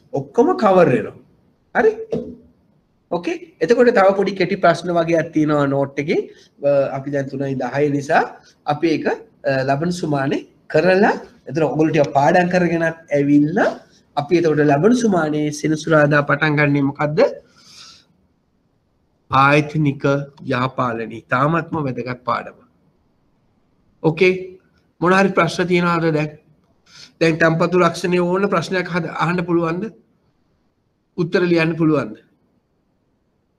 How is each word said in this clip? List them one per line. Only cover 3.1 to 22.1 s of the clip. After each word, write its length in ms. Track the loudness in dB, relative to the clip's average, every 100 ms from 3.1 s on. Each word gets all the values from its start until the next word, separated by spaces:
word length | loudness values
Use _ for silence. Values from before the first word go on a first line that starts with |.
ඕකේ. 260 | -6 -6 -8 -12 _
එතකොට 320 | 0 4 4
තව 220 | 4 4 2
පොඩි 160 | -2
කෙටි 240 | -2 -4 0
ප්‍රශ්න 320 | 2 2 -2
වගේක් 420 | -2 0 -2 -2
තියෙනවා 340 | -2 0 0 0
නෝට් 320 | 0 -2 -4
එකේ. 220 | -2 -2 -4 -12 _ _
අ, 60 | 0 0 0 -4
අපි 140 | -6
දැන් 180 | -6 -6
තුනයි 260 | -6 -6
දහය 300 | -4 -4 -2 -2
නිසා 360 | -2 0 -2 -2 -8 -20 _ -6
අපි 200 | -2 -2
ඒක, 180 | -2 -2
අ, 460 | -6 -10 _ -4 -2
ලබන 280 | -2 -2 -2
සුමානේ 560 | -4 -4 -2 -2 -4 -6 _ -2
කරලා, 480 | 2 4 4 4 0 -8 _ -8
එතන 160 | -2
ඔයගොල්ලෝ 300 | -2 0 2
ටික 200 | 2 2
පාඩම් 360 | 2 2 2 2
කරගෙනත් 500 | 0 0 0 -2 -4 -4
ඇවිල්ලා 580 | 0 4 4 2 0 -2 -4 -12 _ _ -8
අපි 220 | 0 2
එතකොට 200 | 2 2
ලබන 360 | 2 4 4
සුමානේ 560 | 2 2 0 0 -2 -4
සෙනසුරාදා 720 | -4 -4 -4 2 4 4 2
පටන් 340 | 0 0 0 2
ගන්නේ 260 | 2 2
මොකද්ද? 360 | 0 -2 -2 2 0 0 -16 _ -20 -20 -20 -20 _ _ _ _ _ _ _ _ _ _ _ _ _
ආයතනික 720 | 2 4 4 2 -2 -2 0 0 0 -4 -12
යාපාලනය. 760 | -6 -4 -4 -4 -4 -6 -8 -12
තාමත්ම 560 | -4 -2 0 -2 -4 -6
වැදගත් 360 | -6 -6 -8